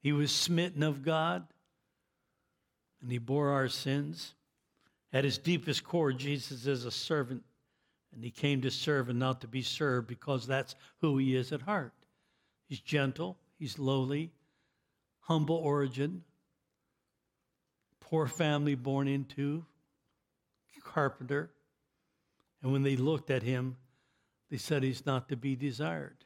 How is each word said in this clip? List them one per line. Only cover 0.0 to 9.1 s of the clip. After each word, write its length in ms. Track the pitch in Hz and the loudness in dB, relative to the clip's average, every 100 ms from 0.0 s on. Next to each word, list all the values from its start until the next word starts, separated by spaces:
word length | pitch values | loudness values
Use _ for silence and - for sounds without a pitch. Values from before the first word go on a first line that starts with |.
He 120 | 143 | 2
was 200 | 147 147 | 2 2
smitten 500 | - - 170 180 160 | 2 2 2 2 0
of 200 | 151 139 | 0 0
God, 440 | 139 160 160 180 170 _ _ _ _ _ _ _ _ _ _ _ _ _ _ _ | 0 2 2 -2 -6 _ _ _ _ _ _ _ _ _ _ _ _ _ _ _
and 100 | 123 | -6
he 60 | 123 | -6
bore 320 | 117 139 143 | 0 2 2
our 180 | 139 131 | 2 2
sins. 680 | - 139 139 147 165 - - _ _ _ _ _ _ _ | 0 0 0 -2 -6 -12 -16 _ _ _ _ _ _ _
At 120 | 131 | 0
his 120 | 139 - | 2 0
deepest 480 | 165 175 - 139 | 2 0 2 -4
core, 280 | - 175 151 | 0 0 2
Jesus 540 | 127 143 143 - 131 127 | 0 -2 -4 -6 -6 -2
is 200 | 131 123 | -2 -2
a 40 | |
servant, 520 | - - 156 123 123 - _ _ _ _ _ _ | -6 -2 -2 -2 -6 -10 _ _ _ _ _ _
and 100 | 117 | -12
he 60 | 117 | -12
came 320 | - 143 139 | 0 2 2
to 80 | 127 | 0
serve 400 | - - 143 123 | -2 0 2 2